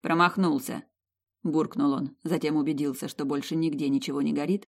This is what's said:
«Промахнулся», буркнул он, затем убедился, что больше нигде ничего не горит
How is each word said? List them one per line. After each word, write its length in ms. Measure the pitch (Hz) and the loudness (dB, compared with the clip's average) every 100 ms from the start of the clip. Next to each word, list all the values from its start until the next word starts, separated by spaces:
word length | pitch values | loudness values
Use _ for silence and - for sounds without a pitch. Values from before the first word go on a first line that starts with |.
«Промахнулся», 840 | - 170 175 - 185 139 - - - _ _ _ _ _ - | 0 4 4 4 2 2 -4 -10 -12 _ _ _ _ _ -2
буркнул 460 | 156 151 - 143 | 0 0 0 0
он, 240 | 139 139 - | 0 -4 -8
затем 340 | - 151 151 151 | -4 -2 2 0
убедился, 520 | 147 143 147 131 139 | 0 0 -2 -4 -8
что 160 | - | -6
больше 320 | 139 143 139 160 | -2 -2 -2 0
нигде 320 | 160 143 143 | 0 0 0
ничего 340 | 139 135 143 | 0 0 -2
не 100 | 143 | 0
горит 340 | 143 147 196 - | 0 0 0 -2